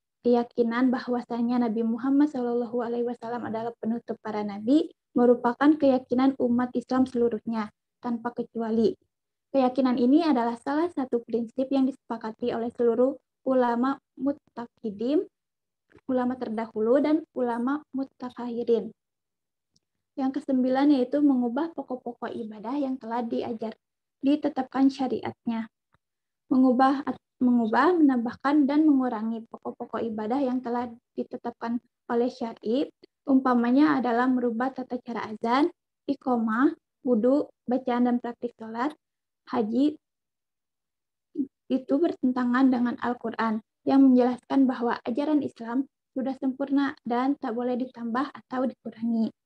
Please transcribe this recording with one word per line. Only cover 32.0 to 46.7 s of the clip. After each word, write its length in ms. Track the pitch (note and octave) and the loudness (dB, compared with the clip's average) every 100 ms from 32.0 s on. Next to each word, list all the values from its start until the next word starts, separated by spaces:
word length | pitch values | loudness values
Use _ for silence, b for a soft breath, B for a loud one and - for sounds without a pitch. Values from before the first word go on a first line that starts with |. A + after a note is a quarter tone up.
| - | -4
oleh 220 | A#3 B3 | 0 0
syar'i, 580 | B3+ A3+ A3+ G#3+ B3+ - _ _ _ - | -2 -10 -8 -4 -2 -4 _ _ _ 2
umpamanya 720 | C4+ C4 A#3+ A#3+ C4 D4+ C4+ | 2 4 2 4 4 4 4
adalah 320 | B3 A#3 C4 | 0 2 2
merubah 400 | B3 A#3+ A3+ C4 | 2 0 -2 -4
tata 300 | C4 B3+ B3 | -6 -8 -10
cara 280 | - A3+ A3 | -8 -10 -10
azan, 400 | G#3+ A3+ C4 E4+ - _ _ - | -6 0 2 2 -2 _ _ -6
iqomah, 640 | C#4 C4 A#3+ A3 A3 D4+ D#4+ _ _ | -4 -2 0 0 2 2 0 _ _
wudhu, 480 | B3+ A3+ B3 C#4+ - _ - | 0 2 4 2 0 _ -4
bacaan 400 | B3+ B3+ A#3+ B3 | -4 -2 0 2
dan 100 | A#3+ | 0
praktik 320 | A#3+ A#3+ A#3+ | -4 -10 -12
sholat, 400 | - A3 A3+ C#4+ - _ _ _ _ - | -12 -12 -6 -6 -6 _ _ _ _ -6
haji, 480 | B3+ G#3+ A#3 D4 - _ _ _ _ _ _ _ _ _ _ _ _ _ D#4+ C4 _ - | -4 0 2 0 0 _ _ _ _ _ _ _ _ _ _ _ _ _ -8 -8 _ -4
itu 220 | C4 - C#4 | -4 0 0
bertentangan 720 | E4+ G4 B3+ B3+ B3 B3 C4+ | 0 0 -2 0 0 4 4
dengan 260 | B3 A#3+ - | 2 -2 -4
Al-Quran 640 | A#3+ A#3+ A3 - A3+ A3 - _ C#4 | -6 -6 -6 -4 -4 -4 -8 _ 2
yang 160 | C4+ | 6
menjelaskan 640 | C4+ B3 B3 A#3+ - C4+ C4 | 8 6 4 0 -2 2 2
bahwa 320 | A#3 A#3 - | 2 -2 -4
ajaran 360 | - A#3 D4 D4+ | -4 -4 0 0
Islam 480 | B3 - A3+ B3+ C4+ _ _ | -2 -8 -6 -6 -6 _ _
sudah 240 | C4+ B3+ C4 | -6 -6 -4
sempurna 560 | C4 B3+ C#4 | -4 -4 -2